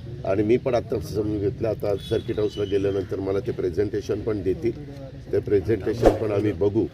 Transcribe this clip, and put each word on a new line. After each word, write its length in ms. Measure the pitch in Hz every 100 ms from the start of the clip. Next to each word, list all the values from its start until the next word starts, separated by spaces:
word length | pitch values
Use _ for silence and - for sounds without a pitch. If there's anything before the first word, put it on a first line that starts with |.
| - - -
आणि 180 | 98
मी 140 | 107 123
पण 180 | 135 120
आत्ता 240 | - 117
समजून 400 | - 101 107 107
घेतलं, 280 | 101 - 110
आता 280 | 101 107 98
सर्किट 440 | - 110 - 107
हाऊसला 240 | 104 -
गेल्यानंतर 560 | 101 98 98 98 95 98
मला 200 | 98 98
ते 120 | -
प्रेझेंटेशन 720 | 90 92 85 104 104 - 107
पण 200 | 104 107
देतील, 600 | 92 90 - 151 - - - - -
ते 80 | 196
प्रेझेंटेशन 720 | - 202 - 107 110 113 113
पण 220 | - 110
आम्ही 200 | 101 104
बघू 340 | 82 101 107 92